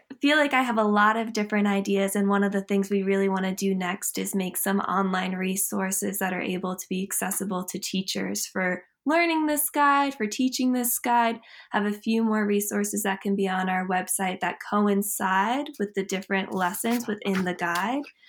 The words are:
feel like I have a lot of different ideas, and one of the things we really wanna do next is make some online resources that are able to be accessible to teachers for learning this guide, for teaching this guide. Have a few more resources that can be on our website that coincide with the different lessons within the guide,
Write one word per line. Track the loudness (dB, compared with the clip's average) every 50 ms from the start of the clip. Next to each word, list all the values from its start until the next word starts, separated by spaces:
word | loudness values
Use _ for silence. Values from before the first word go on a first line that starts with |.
| _ _ -8 0
feel | 2 4 6 6
like | 4 4 4
I | 2
have | 2 2 2 2
a |
lot | 4 4 4 6 6 6 4 2
of | -2 -2 -2
different | -2 -2 0 2 2 2
ideas, | 4 2 2 2 2 2 2 2 2 2
and | 0 2
one | 2 4 4
of | 2 2
the | 0 -2
things | -2 0 0 0 2 2
we | 0 0
really | 2 2 2 2 2 2
wanna | 2 0 -2 -2 -2
do | -2 0 0 0
next | 0 -2 -4 -4 -4 -6 -6 -4
is | -4 -6 -2 -2
make | -2 -2 -2 -4
some | -2 -2 0 0 0
online | 0 0 0 0 0 0 0 -2 -2 -2 -4
resources | -2 -2 -2 -2 -2 -2 -2 -2 -2 -2 -2 -2 -2 -2 -4 -2 -2
that | -2 -2
are | -2 -4
able | -4 -4 -4 -4 -4 -4 -6
to | -6 -6 -6
be | -4 -4
accessible | -4 -4 -4 -4 -4 -4 -4 -4 -4 -4 -4 -4 -4
to | -6 -8 -8
teachers | -8 -4 -4 -4 -4 -4 -4 -4 -4 -4 -4 -6 -6
for | -4 -4 -2 -2 -2 -2 -4 -8 _ _ _ -2
learning | 0 2 2 2 2 2 0 0
this | 0 0 0 -2 -2
guide, | 0 2 4 4 4 4 2 0 0
for | -2 -4
teaching | -4 0 0 0 0 0 0 0 2
this | 2 0 0 0 -2 -2
guide. | 0 2 2 4 4 2 0 -2 -10 -20 -20 -20 -12 -4
Have | -2 0 0
a | 0
few | -2 -2 -2 0 2 2 2
more | 2 2 2 2
resources | 2 2 2 0 0 -2 -2 -2 -2 -2 -2
that | -2 -2 -2 -2
can | -2 -2 0
be | 0 0
on | 0 0 0 0 0
our | 0 -2 0
website | 0 0 -2 -2 -2 -4 -4 -2 -4 -2 -2
that | -4 -4 -4 -6 -6 -2
coincide | 0 2 4 4 4 2 0 -2 -4 -2 0 0 2 2 2 2 0 -2 -2 -6 -6 -6
with | -6 -4 -2
the | -4 -4
different | -2 -4 -6 -2 -2 -2 -2 -2 -2 -2
lessons | -2 0 0 -2 -2 -2 0 0 0 -2
within | -4 -6 -4 -2 -2 0 0 0
the | -2 -2
guide, | -2 -2 -2 0 0 0 0 -2 -4 -4 -8 _ _ _